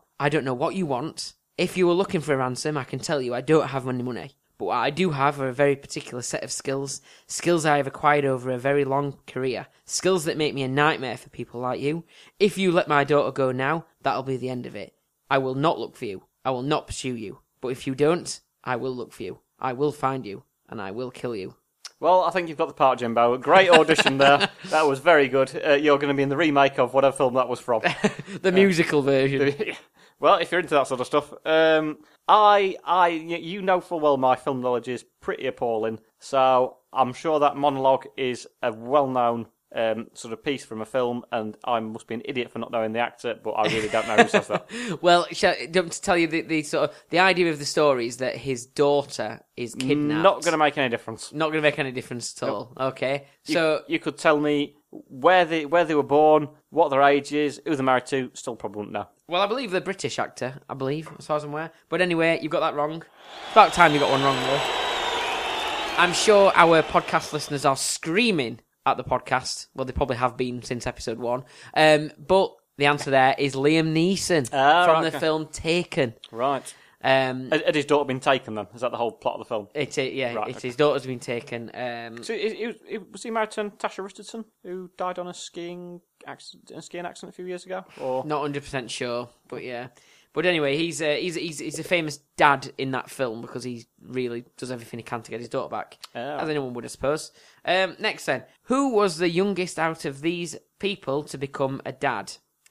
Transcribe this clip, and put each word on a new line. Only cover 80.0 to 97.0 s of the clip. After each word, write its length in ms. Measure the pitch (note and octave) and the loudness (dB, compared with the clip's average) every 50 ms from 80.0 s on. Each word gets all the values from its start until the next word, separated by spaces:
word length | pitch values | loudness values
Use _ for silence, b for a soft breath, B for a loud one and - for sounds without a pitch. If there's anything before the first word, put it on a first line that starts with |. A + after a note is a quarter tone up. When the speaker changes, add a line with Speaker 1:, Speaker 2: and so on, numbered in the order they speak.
| C3 | -4
Speaker 1:
yeah, 300 | B2 F2+ C3+ C3 A#2 A#2 | -4 -4 -4 -4 -4 -4
Speaker 2:
Right, 160 | G#2+ G#2+ B2+ | -4 -6 -6
Speaker 1:
it, 80 | B2 | -8
Speaker 2:
okay. 100 | A2 - | -8 -10
Speaker 1:
his 80 | B2+ A#2+ | -6 0
daughter's 300 | A#2+ D3 D3 C3+ C#3 B2+ | 2 2 2 2 0 -4
been 140 | C3 B2+ A#2 | -6 -10 -8
taken. 500 | - - B2 A#2+ - - A#2+ A#2 A#2 G#2+ - | -6 -6 -6 -6 -6 -8 -10 -10 -10 -12 -10
Um, 500 | G#2+ B2 B2 A#2+ A#2 A#2 A#2 A2+ A#2 A#2+ | -10 -8 -8 -8 -10 -12 -14 -14 -12 -10
Speaker 2:
So, 100 | - A3+ | -8 -6
is, 420 | F#3 E3+ A3 A3 - G#3+ A#3+ - - _ | -4 -4 -4 -4 -6 -8 -8 -10 -12 _
is, 120 | - C3 A3 F3+ - | -12 -10 -10 -10 -14
was 120 | - G3 - | -18 -14 -10
he 80 | A#3+ | -6
married 200 | A3+ A3+ G#3+ G#3+ | -4 -4 -4 -4
to 120 | - A3 G#3 | -6 -8 -8
Natasha 380 | G#3 G#3 - - G3+ - - | -8 -8 -8 -8 -8 -8 -10
Richardson, 440 | F#3+ G3+ - - G3+ - - A3+ A3 _ _ _ - | -12 -12 -14 -18 -18 -14 -14 -14 -14 _ _ _ -16
who 260 | F#3 F3+ F#3 F#3 F3 _ | -14 -12 -12 -12 -12 _
died 200 | - F#3 F3+ F3+ F3+ | -8 -6 -6 -6 -8
on 80 | F3 | -10
a 60 | F3+ F3 | -10 -12
skiing 680 | - - - - F3 E3+ E3+ F3 F3 F3 F3 F3 F3 _ _ _ _ - | -14 -16 -16 -14 -12 -12 -12 -12 -14 -14 -16 -16 -18 _ _ _ _ -18
accident, 440 | - C#3 - - - - - _ - - | -18 -18 -18 -18 -20 -20 -20 _ -20 -18
a 60 | D#3+ | -18
skiing 240 | E3 - - F3 F3 | -16 -14 -12 -10 -10
accident 280 | E3+ - - - F3+ - | -10 -12 -14 -18 -18 -16
a 20 | |
few 100 | - F#3 | -14 -12
years 200 | F3+ F3+ F3+ - | -10 -12 -12 -10
ago? 180 | F#3 F#3 F#3 F#3 - - - | -10 -10 -10 -12 -14 -14 -8
Or 240 | C#3 C3 C3 C3 B2+ | -6 -4 -4 -4 -4
Speaker 1:
Not 160 | D3+ D3+ C#3+ | -4 -4 -2
hundred 220 | D3 D3 C#3 C#3+ C#3 | -2 -4 -6 -8 -8
percent 260 | - - C3+ A#2+ G#2+ | -8 -8 -8 -8 -8
sure, 380 | - - B2+ B2 A#2+ A#2+ B2 A#2 _ _ _ | -8 -8 -6 -4 -4 -6 -6 -10 _ _ _
but 160 | _ C3 - E2+ | _ -14 -12 -12
yeah. 240 | B2 B2 A#2+ B2 C3+ b b b b b b b b - | -10 -12 -12 -12 -14 b b b b b b b b -4
But 120 | D3 D#3+ | -2 0
anyway, 320 | F3+ F3+ D#3+ D3 C#3 C#3 | 2 2 2 2 2 0
he's, 240 | D3+ E3 E3+ D3+ C3+ | 0 -2 -2 -4 -2
uh, 160 | D#3+ D3 D3 A#2+ | -2 0 0 0
he's, 160 | E3 F#3 D#3+ | -2 -4 -4
he's, 240 | D#3+ C#3 E3+ D3+ C#3 | -6 -6 -8 -8 -10
he's 200 | D3+ D#3+ D3+ D#3 | -10 -10 -8 -10
a 40 | D3+ | -4
famous 340 | - F#3 E3+ D#3+ D3+ C#3+ - _ _ _ | -2 0 0 0 -2 -8 -10 _ _ _
dad 340 | - E3 D3 C#3 C3 B2+ C3+ - | 4 4 4 4 2 -2 -8 -10
in 140 | - C3+ C3 | -8 -6 -4
that 180 | C3 B2+ - - | -4 -6 -6 -8
film 320 | - - C3+ A#2+ A2 A#2 | -8 -6 -6 -6 -6 -8
because 220 | A#2 - - B2+ A#2+ | -12 -12 -12 -12 -10
he 220 | B2+ A#2+ A#2 A2+ _ _ _ | -10 -12 -12 -16 _ _ _
really 440 | - - B2+ B2+ B2+ A#2+ A#2 A#2 A#2+ _ _ | -16 -10 -6 -6 -4 -4 -6 -10 -12 _ _
does 160 | - C3 B2+ | -12 -10 -10
everything 280 | B2+ A#2+ A2+ - - A#2 | -10 -10 -12 -12 -14 -14
he 40 | A2 | -10
can 180 | - B2+ A2+ G#2+ | -10 -10 -10 -8
to 80 | - | -10
get 100 | A2 A#2 | -12 -12
his 80 | A#2+ A#2 | -8 -6
daughter 180 | - C3+ G2+ - | -6 -6 -6 -6
back, 280 | A#2 G#2+ - - - - - - - | -8 -10 -10 -12 -16 -20 -20 -16 -12
Speaker 2:
Oh. 220 | B2 A#2+ C#3 D3 | -10 -10 -8 -8
Speaker 1:
as 100 | C#3+ D#3+ D#3 | -6 -6 -4
anyone 240 | D3+ D3 C3+ B2+ B2 | -4 -4 -4 -6 -8
would, 100 | A#2+ A#2 | -10 -12
I 20 | |
suppose. 440 | B2 - - | -12 -10 -4